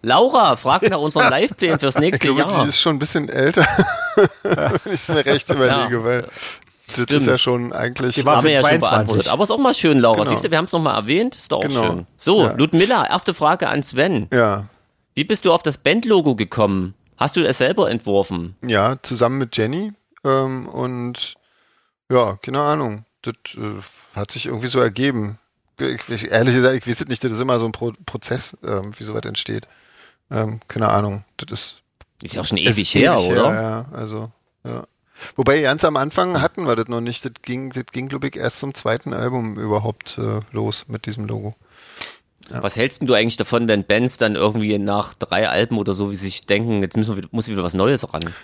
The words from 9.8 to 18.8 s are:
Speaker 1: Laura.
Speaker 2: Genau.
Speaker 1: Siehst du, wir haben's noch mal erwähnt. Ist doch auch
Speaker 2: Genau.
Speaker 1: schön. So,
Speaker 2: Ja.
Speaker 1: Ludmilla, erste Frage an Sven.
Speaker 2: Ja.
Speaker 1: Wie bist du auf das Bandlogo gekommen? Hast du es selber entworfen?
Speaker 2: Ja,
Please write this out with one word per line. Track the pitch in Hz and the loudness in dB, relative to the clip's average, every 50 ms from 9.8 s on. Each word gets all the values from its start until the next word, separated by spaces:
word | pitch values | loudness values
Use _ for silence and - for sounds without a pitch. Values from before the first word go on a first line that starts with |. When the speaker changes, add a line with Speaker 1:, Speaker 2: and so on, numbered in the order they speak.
| - 165 147 135 | 2 4 4 6
Speaker 1:
Laura. | 120 117 113 104 | 6 6 6 4
Speaker 2:
Genau. | 107 127 | 4 2
Speaker 1:
Siehst | 113 110 - | 0 0 0
du, | 190 | 0
wir | 160 | 0
haben's | 156 170 - | 0 0 0
noch | - 170 | -2 0
mal | 160 147 - | 0 2 0
erwähnt. | 110 104 110 143 185 226 254 - | 0 0 0 0 0 0 -2 -4
Ist | - - - | -8 -6 -4
doch | - - | -2 -2
auch | - 143 | -2 0
Speaker 2:
Genau. | 139 123 113 | 0 0 0
Speaker 1:
schön. | 92 85 87 85 _ _ | 0 0 -4 -6 _ _
So, | _ - 151 196 214 151 | _ 2 4 4 6 4
Speaker 2:
Ja. | 110 | 4
Speaker 1:
Ludmilla, | - 117 147 160 - 165 190 214 254 214 - | 4 2 0 4 4 4 4 4 4 2 2
erste | - - 180 - - 170 | 0 0 0 0 -2 -2
Frage | - 147 151 170 180 175 - | 2 2 2 2 2 0 -2
an | - 143 | -2 -2
Sven. | 139 - - 123 147 190 180 113 107 - | -4 -2 0 0 0 2 2 -2 -2 0
Speaker 2:
Ja. | 131 123 117 107 98 101 101 101 _ _ _ _ _ _ _ _ _ | 2 4 4 4 2 -2 -4 -10 _ _ _ _ _ _ _ _ _
Speaker 1:
Wie | 131 151 | -6 -2
bist | - 214 202 - | -2 -2 0 4
du | 185 | 2
auf | 165 170 | 2 4
das | - 156 139 | 2 -2 -4
Bandlogo | - _ 139 165 226 233 233 214 185 156 147 127 | 0 _ 2 2 2 2 4 4 4 4 2 2
gekommen? | 104 107 90 - - 107 98 98 95 90 92 98 _ _ _ _ _ | 0 -2 -4 2 2 2 2 2 0 -2 -6 -8 _ _ _ _ _
Hast | - 151 - | -4 0 0
du | 180 160 | 0 2
es | - 131 - | 2 2 2
selber | 127 135 196 220 175 - | 2 2 2 2 0 0
entworfen? | 113 110 - 104 98 98 95 - 95 87 85 87 92 _ | 0 -2 -2 0 2 2 2 0 -4 -8 -8 -10 -12 _
Speaker 2:
Ja, | - 123 113 101 | -4 0 2 2